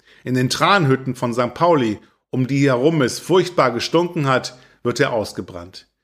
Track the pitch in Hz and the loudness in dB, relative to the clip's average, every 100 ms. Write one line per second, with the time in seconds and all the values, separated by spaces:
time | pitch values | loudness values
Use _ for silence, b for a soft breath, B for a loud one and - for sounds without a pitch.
0 | b b - 127 127 - 160 202 143 131 | b b -4 0 0 2 2 4 4 2
1 | 135 123 120 117 123 - 170 160 117 101 | -2 -6 -4 -2 -4 0 2 2 2 -4
2 | b b b 123 120 139 139 123 139 165 | b b b -4 -2 0 2 2 2 2
3 | 123 - - 180 180 - 131 117 - 165 | 0 -2 0 0 2 2 0 0 0 0
4 | 175 175 139 127 - b b b 120 120 | 0 -2 0 0 -2 b b b -6 -2
5 | 139 120 101 - 98 90 85 - - _ | -2 -2 -6 -8 -12 -14 -18 -20 -20 _